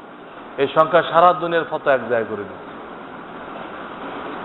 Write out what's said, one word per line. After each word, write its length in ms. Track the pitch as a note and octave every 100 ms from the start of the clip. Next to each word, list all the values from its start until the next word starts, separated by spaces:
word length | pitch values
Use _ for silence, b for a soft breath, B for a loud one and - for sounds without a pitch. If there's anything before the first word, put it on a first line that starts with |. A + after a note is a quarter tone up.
| - - - - - -
এই 100 | -
সংখ্যা 340 | D#3+ D#3 E3+
সারা 260 | D3+ D#3+ F3+
দুনিয়ার 360 | E3 E3+ E3+ D#3
ফতোয়া 260 | D#3 D3+ C3
এক 80 |
জায়গায় 240 | A#2 A#2 G#2+
করে 140 | G#2
দিচ্ছে। 280 | G2 - - - - - - - - - - - - - - - - - - -